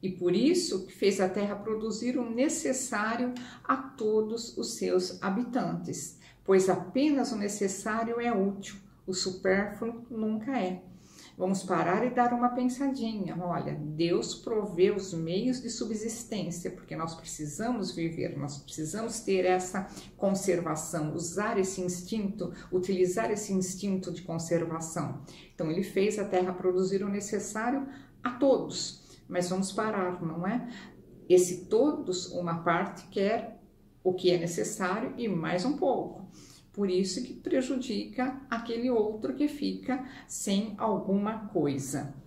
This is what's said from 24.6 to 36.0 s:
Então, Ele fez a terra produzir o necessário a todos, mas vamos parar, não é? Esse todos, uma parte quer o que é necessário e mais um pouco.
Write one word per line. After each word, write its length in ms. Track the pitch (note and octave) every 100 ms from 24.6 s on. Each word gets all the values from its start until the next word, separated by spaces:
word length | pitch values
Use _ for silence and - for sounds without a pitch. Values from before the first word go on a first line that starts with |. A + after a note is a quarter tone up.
| E3+ D#3+ D#3+ F3 C#3 - - - -
Então, 160 | - D#3+
Ele 120 | E3+
fez 360 | F#3+ - G3+ G#3
a 60 |
terra 280 | F#3+ F#3 F#3
produzir 500 | F3+ F#3 F#3 F#3+ G3
o 60 | G3
necessário 800 | G3+ G3+ G#3 - G#3+ A#3 C4+ - - - -
a 100 | B3+
todos, 680 | B3 C#4 B3 - - - - - - -
mas 220 | F3+ F3+
vamos 240 | F#3 G3
parar, 500 | - G#3+ G#3 F3+ F3+
não 240 | E3+ E3 F#3
é? 220 | B3 - - - - - - -
Esse 380 | F3+ F3+ F3+
todos, 640 | - A3 C#4+ - F#3+ F3+ -
uma 360 | F3 F3 E3
parte 440 | F3 E3+ G3 - -
quer 500 | - G3 A3+ - - - - - -
o 80 | F#3
que 180 | F3+ F#3
é 60 | F3
necessário 800 | E3+ - G#3 - F#3 G3+ B3+ -
e 100 | A#3
mais 360 | E3+ D#3+ F3
um 140 | A#3+ D4
pouco. 520 | C#4+ A3